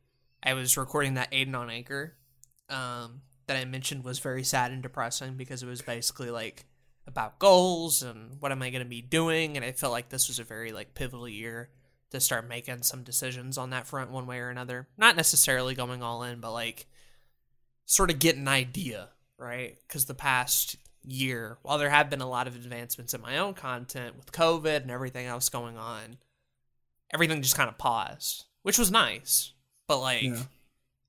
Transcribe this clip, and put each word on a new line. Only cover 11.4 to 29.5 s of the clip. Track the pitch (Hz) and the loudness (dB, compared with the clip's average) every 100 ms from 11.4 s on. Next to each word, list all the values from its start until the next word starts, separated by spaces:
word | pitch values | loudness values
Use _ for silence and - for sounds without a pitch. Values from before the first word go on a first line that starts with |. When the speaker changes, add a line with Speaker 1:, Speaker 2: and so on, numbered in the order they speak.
| 113 117 120 _ _ _ _ | -8 -10 -12 _ _ _ _
Speaker 1:
to | - | 0
start | - 123 117 | 0 0 -4
making | 120 120 123 | -10 -10 -4
some | 120 131 | -4 -4
decisions | 120 120 131 127 127 135 | -6 -4 -4 -6 -8 -6
on | 127 | -6
that | 131 117 | -6 -6
front | 139 127 | -8 -8
one | 131 127 | -8 -8
way | 123 | -8
or | 123 | -8
another. | 123 123 123 131 - | -8 -8 -8 -8 4
Not | 226 170 | 6 8
necessarily | 156 - - 131 127 131 | 6 6 6 4 2 -2
going | 123 123 | -4 -4
all | 120 117 | -4 -4
in, | 123 120 | -6 -8
but, | 113 | -8
like, | 113 117 113 - - - - _ _ _ _ _ _ - | -6 -6 -8 -16 -20 -20 -20 _ _ _ _ _ _ 0
sort | - 190 | 4 4
of | 151 | 4
get | 160 139 | 4 4
an | 139 | 4
idea, | 135 127 127 165 104 90 _ _ - | 2 2 -4 -6 -8 -10 _ _ -14
right? | 123 123 123 - - | -10 -8 -8 -12 -8
'Cause | 147 131 | -4 -2
the | |
past | 131 143 127 127 - - - - _ | -2 2 2 4 0 0 -6 -14 _
year, | - 131 131 123 110 117 | -10 -4 -2 -2 -6 -10
while | - 147 | -2 0
there | 147 | 6
have | 147 147 | 6 6
been | 139 | 2
a | 127 | -4
lot | 123 127 | -2 -4
of | 123 | -6
advancements | 120 120 120 - 117 | -12 -10 -8 -8 -6
in | 123 | -8
my | 113 139 | -4 -2
own | 196 190 | -2 -4
content | 139 123 123 131 120 127 | -6 -6 -8 -10 -10 -12
with | - | -8
covid | - 165 165 156 151 | 2 4 4 2 0
and | 131 | 0
everything | 123 131 127 123 | -6 -6 -6 -6
else | 123 123 | -2 -2
going | 127 120 113 | -2 -8 -10
on, | 113 110 113 123 _ _ _ _ _ _ _ _ _ | -10 -10 -12 -18 _ _ _ _ _ _ _ _ _
everything | 139 165 156 | 2 2 4
just | 131 - | 2 4
kinda | 127 | 2
paused, | - 135 117 95 - - - - _ | 2 2 2 0 -6 -6 -6 -10 _
which | 190 202 | 0 4
was | 220 | 4
nice, | 220 139 110 - - - | 4 4 0 0 0 0